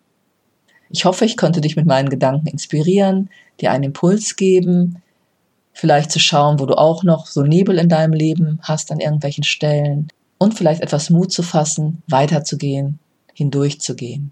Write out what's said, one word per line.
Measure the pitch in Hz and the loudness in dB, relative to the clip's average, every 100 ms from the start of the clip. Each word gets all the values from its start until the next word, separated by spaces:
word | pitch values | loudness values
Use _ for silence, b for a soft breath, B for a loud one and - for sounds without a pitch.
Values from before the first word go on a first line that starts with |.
| _ _ _ _ _ _ _ b b | _ _ _ _ _ _ _ b b
Ich | 165 - | -2 0
hoffe, | - 220 | 0 0
ich | - | 0
konnte | 165 170 | -2 0
dich | 151 151 | -2 0
mit | 156 | 2
meinen | 131 139 | 2 0
Gedanken | 135 131 139 151 | 0 -2 -2 -4
inspirieren, | 131 - 151 156 196 196 190 190 B B - | -8 -6 -2 2 2 2 0 -4 B B -6
dir | - | -2
einen | 123 139 | -2 -2
Impuls | 143 175 208 214 - | 0 0 2 -2 -2
geben, | 190 185 180 180 175 175 _ _ _ _ _ _ _ | 2 2 4 2 0 -4 _ _ _ _ _ _ _
vielleicht | - 160 147 - | -4 2 2 2
zu | 160 | 0
schauen, | - 151 143 147 | 0 2 2 2
wo | 135 | 2
du | - | 4
auch | 151 165 | 4 2
noch | 180 160 - | 2 0 0
so | - | -2
Nebel | 143 165 196 180 | 2 4 4 2
in | 170 | 2
deinem | 160 160 | 2 2
Leben | 156 156 160 160 156 | 2 0 0 -2 -2
hast | - 156 - | -4 -6 -6
an | 156 | -6
irgendwelchen | 131 151 147 147 | -2 -2 -4 -4
Stellen | 147 - 151 147 147 143 151 - _ - | -4 -2 0 0 0 -2 -6 -12 _ 0
und | 202 | 0
vielleicht | 220 165 170 | 2 0 0
etwas | 170 147 - | -2 -4 2
Mut | 170 190 | 2 2
zu | - | -2
fassen, | 175 165 151 - 151 165 - | -2 0 0 -2 -4 -6 -2
weiterzugehen, | 131 147 156 147 139 147 139 139 147 _ _ _ | 0 2 0 -2 -6 -4 -4 -4 -6 _ _ _
hindurchzugehen. | - 143 139 143 147 - 127 120 135 143 | -6 -4 0 -2 -2 -8 -8 -8 -8 -10